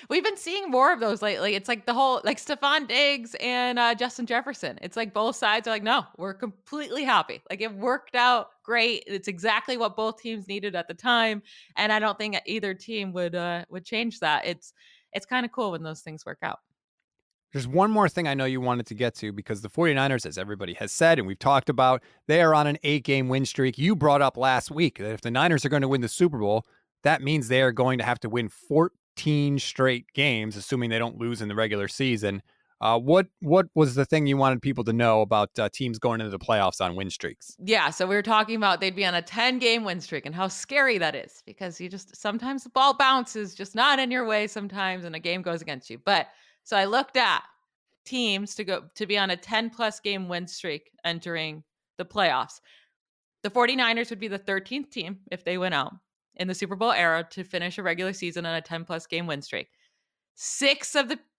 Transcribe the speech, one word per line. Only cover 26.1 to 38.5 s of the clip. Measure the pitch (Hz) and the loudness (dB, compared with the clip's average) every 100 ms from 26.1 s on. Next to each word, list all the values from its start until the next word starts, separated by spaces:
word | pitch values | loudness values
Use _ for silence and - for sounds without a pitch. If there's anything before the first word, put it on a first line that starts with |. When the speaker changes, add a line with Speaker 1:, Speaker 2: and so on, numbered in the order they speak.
| - 175 139 | 2 2 2
Speaker 2:
Bowl, | 104 107 - _ _ _ | 0 0 -2 _ _ _
that | 147 151 | 0 2
means | 139 151 117 | 2 0 2
they | 127 | 4
are | 131 | 4
going | 117 127 127 | 4 2 2
to | |
have | 123 120 | 0 -2
to | 113 | -2
win | 117 110 | -4 -4
fourteen | - - 147 170 - _ - - 147 143 139 | -8 0 2 2 0 _ -6 0 2 2 0
straight | - - 131 123 - | -2 0 2 0 -4
games, | - 143 117 110 101 | 0 2 2 -2 -8
assuming | - 131 120 | -4 -2 0
they | 113 | 0
don't | 117 113 | -2 -4
lose | 117 117 | -6 -4
in | 107 | -4
the | 104 | 0
regular | 110 104 101 | 0 0 -4
season. | - 135 113 104 98 - _ _ _ | -2 0 0 0 -4 -8 _ _ _
Uh, | 110 117 | 2 2
what, | 127 175 190 _ | 4 4 4 _
what | 160 180 180 | 2 4 4
was | - 151 123 | 2 2 4
the | 139 | 2
thing | 156 147 | 2 4
you | 139 | 4
wanted | 135 127 | 4 2
people | 135 127 | 0 -2
to | 113 | 0
know | 113 117 110 | 4 6 6
about, | 107 110 104 - | 6 4 2 0
uh, | 104 | -2
teams | - 131 110 | -2 -6 -2
going | 123 113 | -2 -2
into | 110 | -4
the | 95 | -6
playoffs | - 110 95 - | 0 4 4 2
on | 92 90 | -2 -2
win | 95 | -6
streaks? | - - - - - | -6 -10 -10 -18 -14
Speaker 1:
Yeah, | 180 220 151 | 0 2 2
so | 156 185 | 0 0
we | 202 | 0
were | |
talking | 208 220 214 | 2 2 2